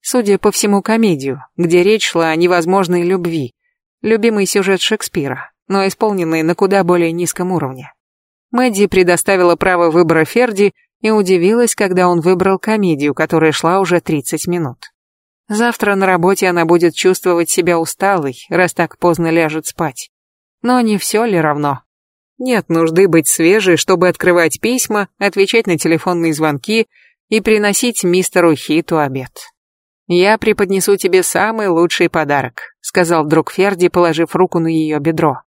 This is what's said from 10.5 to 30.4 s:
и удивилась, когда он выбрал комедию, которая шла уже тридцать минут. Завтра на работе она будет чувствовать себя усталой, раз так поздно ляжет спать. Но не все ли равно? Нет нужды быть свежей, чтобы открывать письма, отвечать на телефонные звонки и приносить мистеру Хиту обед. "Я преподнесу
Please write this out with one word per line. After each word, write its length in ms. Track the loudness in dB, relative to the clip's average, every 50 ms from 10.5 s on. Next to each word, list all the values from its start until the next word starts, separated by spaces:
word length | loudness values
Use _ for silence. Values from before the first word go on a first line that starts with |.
| 2 0 0 0 0 _ _ _ _ _
и 100 | -2 0
удивилась, 640 | 0 2 2 2 2 2 2 2 2 2 2 0 0
когда 340 | -2 -2 0 2 2 2 2
он 120 | 2 2
выбрал 380 | 2 2 2 2 2 0 0 -2
комедию, 540 | -2 -2 -2 0 2 0 0 0 0 -2
которая 400 | 0 -2 -2 0 2 2 2 2
шла 280 | 0 0 -2 0 0 0
уже 200 | 0 2 0 -2
тридцать 460 | 0 -2 -4 -4 -4 -6 -8 -6 -4
минут. 460 | -4 -4 -4 -4 -6 -8 _ -20 -20 _ _ _ _ _ _ _ _ _ _ _ _
Завтра 460 | -2 -2 0 -2 -2 -2 -2 -2 0
на 100 | 0 2
работе 420 | 0 2 2 2 0 0 2 0 0
она 160 | 0 0 2
будет 300 | 2 2 4 2 0 0
чувствовать 560 | 0 0 0 0 2 0 0 0 0 0 -2
себя 280 | -2 -2 0 0 0 0
усталой, 580 | -2 -4 -6 _ -2 0 0 0 -2 -4 -8 -10 -12 _
раз 240 | -2 0 0 0
так 240 | 0 -4 -4 -4 -4 _
поздно 320 | 0 0 0 0 0 0
ляжет 360 | 0 0 0 0 -2 -6 -8
спать. 440 | -10 -8 -6 -6 -6 -6 -10 -20 _ _ _ _ _ _ _ _ _ _ _
Но 180 | -2 0 0 0
не 180 | 2 0 0 -2
все 260 | -4 -2 -2 -2 0
ли 120 | 0 0
равно? 460 | 0 2 0 0 0 -2 -4 -4 -6 _ _ _ _ _ _ _ _ _ _ _ _
Нет 300 | -4 -2 -2 -2 -2 _
нужды 400 | 0 0 0 0 2 2 2 4
быть 200 | 4 2 2 0
свежей, 480 | -2 0 2 2 2 2 2 2 0
чтобы 320 | 0 2 0 0 2 2 0
открывать 520 | 0 0 0 2 2 2 2 0 -2 -4
письма, 480 | -4 -2 -2 -2 -2 -2 -2 -4 -4 -6 _ _
отвечать 480 | -4 -4 0 0 -2 2 2 0 0
на 100 | 0 -2
телефонные 560 | -2 0 0 -2 0 -2 -4 -2 -2 -2 -2
звонки 540 | -2 0 -2 -2 -2 -4 -4 -2 0 0 0 _ _ _ _ _ _ _ _ _
и 120 | -2 -2
приносить 640 | 2 2 0 2 2 0 0 0 -2 -2 -2 -2 -2
мистеру 500 | 0 0 0 0 0 0 2 4 4 2
Хиту 440 | 0 -2 -2 -2 -2 -2 -2 -2 -2
обед. 340 | -2 -2 -4 -8 -10 -12 _ -20 -20 -20 _ _ _ _ _ _ _ _ _ _ _
"Я 320 | -2 0 2 2 2 2
преподнесу 580 | 0